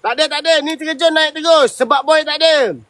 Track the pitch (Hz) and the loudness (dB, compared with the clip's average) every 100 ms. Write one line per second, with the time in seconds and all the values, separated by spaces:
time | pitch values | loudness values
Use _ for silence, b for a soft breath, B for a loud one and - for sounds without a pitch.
0 | 220 247 311 294 311 311 294 320 311 285 | -4 -2 -2 -2 0 0 -2 -8 -8 -2
1 | 330 320 302 311 320 320 247 - 240 277 | 0 2 -2 -2 2 2 2 0 -2 0
2 | 269 311 302 302 320 302 233 135 | 2 0 0 0 2 2 0 -4